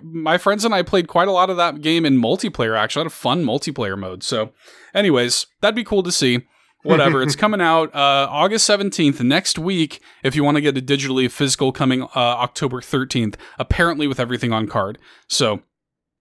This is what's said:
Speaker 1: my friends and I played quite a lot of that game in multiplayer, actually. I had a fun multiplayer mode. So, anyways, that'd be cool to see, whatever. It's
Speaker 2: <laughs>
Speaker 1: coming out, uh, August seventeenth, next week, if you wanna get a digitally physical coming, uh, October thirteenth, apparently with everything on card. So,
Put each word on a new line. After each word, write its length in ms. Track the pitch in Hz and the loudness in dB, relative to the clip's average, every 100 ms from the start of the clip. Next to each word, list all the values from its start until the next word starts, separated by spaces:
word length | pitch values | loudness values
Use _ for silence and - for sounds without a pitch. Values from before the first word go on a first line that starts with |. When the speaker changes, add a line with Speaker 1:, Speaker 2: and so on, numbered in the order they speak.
Speaker 1:
my 340 | 160 165 156 175 | -12 -6 0 0
friends 260 | 196 208 | 2 0
and 80 | 226 | 0
I 100 | 196 | 0
played 260 | 165 196 170 | 2 0 2
quite 180 | 170 196 | 2 2
a 60 | |
lot 180 | 180 185 | 2 2
of 60 | 175 | 2
that 240 | 170 151 | -2 0
game 260 | 156 165 156 | 0 2 4
in 100 | 131 | 4
multiplayer, 600 | 117 185 190 - 113 110 | 2 0 -2 -4 -2 0
actually. 220 | 110 143 | 0 -2
I 40 | |
had 80 | 160 | -4
a 40 | - | -4
fun 260 | - 175 | -2 0
multiplayer 560 | 139 131 - 135 104 98 | 0 -2 -4 -6 -6 -6
mode. 240 | 92 92 | -8 -10
So, 300 | - 117 110 _ - - - | -6 -4 -4 _ -20 -20 -6
anyways, 520 | 190 202 131 120 - - _ | 0 2 4 2 -2 -6 _
that'd 120 | 208 | -2
be 80 | 226 | -2
cool 220 | 208 202 | -2 -2
to 80 | 180 | 0
see, 300 | - 127 123 - _ _ _ | 0 0 0 -4 _ _ _
whatever. 360 | - 160 139 139 | 2 4 4 2
It's 120 | 143 143 | 0 0
Speaker 2:
<laughs> 80 | |
Speaker 1:
coming 160 | 214 202 | 0 2
out, 320 | 165 165 160 | 2 2 2
uh, 340 | 143 139 139 139 | 0 2 2 0
August 340 | 147 185 220 | 0 0 2
seventeenth, 560 | - 202 202 - 147 143 | 0 0 -2 0 2 2
next 380 | 120 156 - - | 2 0 0 -4
week, 420 | 170 180 151 - - - | -2 -2 -2 -6 -20 -6
if 140 | 135 147 | -2 0
you 80 | |
wanna 160 | 143 147 | 2 2
get 180 | 147 135 | 2 0
a 40 | |
digitally 460 | 127 139 135 131 123 | 0 -2 0 0 0
physical 420 | - 139 - 131 | 0 -2 0 0
coming, 300 | - 135 127 | 0 0 0
uh, 60 | 127 | -2
October 680 | 131 120 120 123 - 139 123 | 0 0 0 -4 -4 -6 -6
thirteenth, 560 | - 135 131 131 110 - - - | -4 -4 -2 -2 -2 -4 -12 -6
apparently 480 | 131 - 170 151 147 | -2 0 0 0 -2
with 140 | 131 | -2
everything 320 | 120 123 123 | -4 -2 -2
on 160 | 110 107 | -2 -2
card. 300 | 113 98 117 _ - - | -4 -4 -8 _ -20 -6
So, 340 | - 117 101 - _ _ _ _ _ | -2 0 -2 -8 _ _ _ _ _